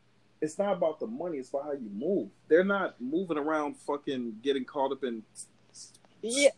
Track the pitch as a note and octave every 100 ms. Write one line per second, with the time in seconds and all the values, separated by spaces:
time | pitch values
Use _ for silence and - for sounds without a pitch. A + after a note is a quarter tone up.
0 | _ _ _ - D3+ - G3+ F#3 E3+ D#3
1 | A2+ B2 F3 D3 B2+ C#3 D3 C#3+ G#2+ G2+
2 | D3+ F#3+ G2+ - - D#3+ F#3+ G3+ E3+ -
3 | B2 D#3+ F#3 D3+ D3 D#3 D3 C3 - C#3+
4 | D3 C3 A#2+ A2 C3+ C3+ B2+ D3 C3+ C3+
5 | B2+ A2+ - - - _ _ - - -
6 | _ - A3 C4 C#4+